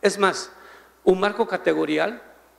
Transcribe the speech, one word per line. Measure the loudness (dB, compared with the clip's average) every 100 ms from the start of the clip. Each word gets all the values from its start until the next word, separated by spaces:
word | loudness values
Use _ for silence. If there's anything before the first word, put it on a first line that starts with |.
Es | -2 2
más, | 0 0 -8 -18 -20 -20 -20 _
un | 2 2
marco | 0 -2 -4
categorial | -2 -2 0 0 -2 -2 -6 -16 -20 _